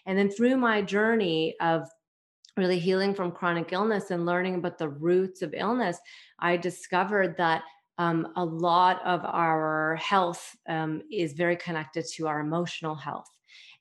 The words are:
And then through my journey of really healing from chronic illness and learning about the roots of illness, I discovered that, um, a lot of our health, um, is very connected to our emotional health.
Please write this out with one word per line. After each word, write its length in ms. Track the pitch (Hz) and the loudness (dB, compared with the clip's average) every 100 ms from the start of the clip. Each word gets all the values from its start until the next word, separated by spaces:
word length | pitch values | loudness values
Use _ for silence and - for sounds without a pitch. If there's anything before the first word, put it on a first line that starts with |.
| - | -2
And 100 | 190 | 2
then 140 | 202 | 2
through 260 | 202 240 262 | 4 2 4
my 240 | 240 214 | 2 2
journey 760 | 190 196 220 226 190 160 160 - | 0 2 2 2 2 2 0 0
of 260 | 170 165 151 _ _ _ _ _ _ - | 0 0 -2 _ _ _ _ _ _ -2
really 220 | 185 180 | 0 2
healing 340 | 170 190 196 | 2 2 2
from 200 | 196 180 | 0 -4
chronic 420 | 175 175 170 165 | -2 -2 -2 -2
illness 360 | 185 214 208 190 | -2 0 0 -2
and 140 | 175 | -2
learning 300 | 170 175 185 | 0 0 0
about 240 | 180 175 - | -2 -4 -4
the 100 | 160 | -6
roots 540 | 143 160 180 190 185 | -2 2 2 2 -4
of 100 | 165 | -8
illness, 460 | - 190 247 208 170 - - - - | -4 -2 0 -2 -4 -10 -20 -20 -4
I 180 | 175 175 | 0 0
discovered 800 | 175 170 - 180 196 208 185 170 | 0 -6 -2 0 2 2 0 2
that, 280 | 170 160 - - _ - | 2 2 -2 -20 _ -2
um, 300 | 175 165 160 | 0 0 -2
a 80 | - | -2
lot 640 | 175 160 175 170 180 180 | -4 0 2 6 6 4
of 220 | - 175 - | 0 -2 0
our 720 | - 165 160 156 156 156 160 | 0 2 2 0 0 0 -2
health, 600 | - 202 175 170 - - - | 2 2 2 -2 -12 -16 -6
um, 360 | 165 160 156 311 | -4 -2 -4 -6
is 220 | 220 170 | -4 -2
very 200 | 143 175 | 0 0
connected 520 | 175 175 165 151 165 160 | 0 -2 -6 -6 -6 -8
to 140 | - 160 | -4 -2
our 120 | 151 | -2
emotional 540 | 151 165 175 - 160 | -2 -2 -2 -4 -8
health. 340 | 156 143 - - _ _ - - - | -8 -8 -10 -12 _ _ -20 -20 -14